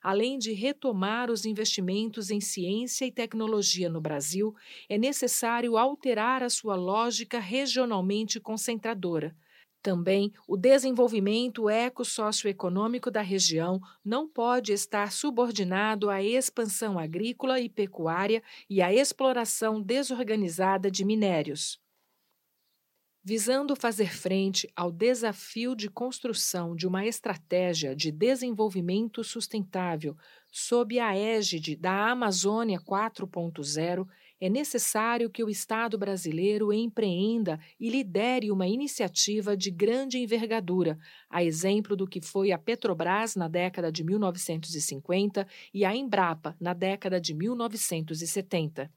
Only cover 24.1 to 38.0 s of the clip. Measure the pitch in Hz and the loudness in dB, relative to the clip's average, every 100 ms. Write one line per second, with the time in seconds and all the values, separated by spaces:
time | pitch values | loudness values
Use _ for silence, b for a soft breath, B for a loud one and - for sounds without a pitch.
24.1 | - 185 190 196 190 - - 175 170 226 | 0 2 2 2 0 -4 -4 -4 2 2
25.1 | 247 226 202 - 226 247 240 208 - 247 | 2 0 -4 -10 -4 -4 -4 -6 -4 -6
26.1 | 254 240 220 - 180 170 170 180 190 214 | -4 -4 -2 -2 -2 -4 -2 0 0 -2
27.1 | 226 233 185 _ 180 180 160 147 139 160 | -4 -6 -6 _ 2 2 0 -2 -2 -4
28.1 | 151 220 262 254 214 214 185 175 196 226 | 2 2 4 0 0 0 0 0 0 0
29.1 | 233 220 233 - 214 190 185 180 160 156 | -4 -8 -8 -6 -4 -4 -2 -2 -2 -4
30.1 | 151 B B B - - 240 220 240 226 | -8 B B B -10 0 2 2 0 0
31.1 | 196 214 226 190 165 156 156 180 196 214 | 0 2 0 0 -2 -4 -4 0 2 2
32.1 | 254 226 185 196 214 233 180 - 196 220 | 2 0 2 2 2 0 -2 -2 -2 -2
33.1 | - 190 180 170 160 143 151 165 180 190 | -4 -8 -6 -6 -6 -6 -2 0 -2 -4
34.1 | B B B 185 240 294 240 - 214 226 | B B B 0 0 0 -2 0 0 0
35.1 | 240 233 - 220 202 - 220 208 208 196 | 0 -2 -2 -4 -4 -2 -2 0 -2 -2
36.1 | 190 165 156 196 208 214 214 233 220 208 | -2 -2 0 2 2 2 2 0 0 0
37.1 | 175 208 226 190 156 B B 226 262 | 2 0 2 0 -4 B B -2 -2